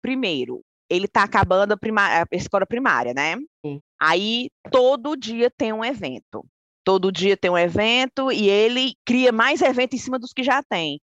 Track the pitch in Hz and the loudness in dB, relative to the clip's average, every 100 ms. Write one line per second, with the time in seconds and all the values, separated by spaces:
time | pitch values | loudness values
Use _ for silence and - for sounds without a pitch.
0 | 233 262 226 147 123 127 _ _ _ 180 | -4 -4 -2 -4 -6 -8 _ _ _ -2
1 | 196 226 202 214 190 185 202 208 220 214 | 0 0 2 2 2 2 2 0 0 0
2 | 196 156 170 180 196 196 185 165 262 139 | 2 0 0 -4 -2 -2 -2 -2 0 0
3 | 120 127 151 190 302 _ 147 143 _ _ | -2 -2 -2 -4 -10 _ -12 -12 _ _
4 | 156 170 208 233 254 _ - 262 254 277 | 0 2 0 -2 -6 _ 0 2 4 2
5 | 254 302 220 226 240 _ 226 220 226 247 | -4 -8 -6 -2 -2 _ -4 -4 -6 -6
6 | 160 123 _ - - _ _ _ - 190 | -8 -12 _ -18 -18 _ _ _ 0 2
7 | 190 170 196 196 180 175 175 175 214 247 | 2 2 0 2 2 2 2 2 2 2
8 | 262 - 262 226 208 202 220 247 262 - | 0 -2 -2 2 2 4 2 2 -4 -6
9 | - 247 254 226 240 294 302 247 254 247 | -2 2 2 4 2 2 0 2 -2 -4
10 | 254 254 240 - 247 269 - 190 160 143 | -6 -8 -8 -6 0 -2 -2 -4 -4 -8